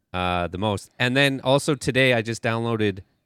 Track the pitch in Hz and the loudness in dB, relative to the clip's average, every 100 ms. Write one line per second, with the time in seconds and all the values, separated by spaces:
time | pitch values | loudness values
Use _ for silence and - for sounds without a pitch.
0 | _ 92 90 90 85 92 107 98 - - | _ -2 0 0 -2 -2 -2 -2 -6 -4
1 | 123 135 139 135 131 139 - 139 147 127 | 0 2 0 0 2 2 2 -2 0 2
2 | 131 117 110 113 117 113 117 110 107 95 | 4 2 0 -4 -2 -2 -2 0 0 -2
3 | - _ | -12 _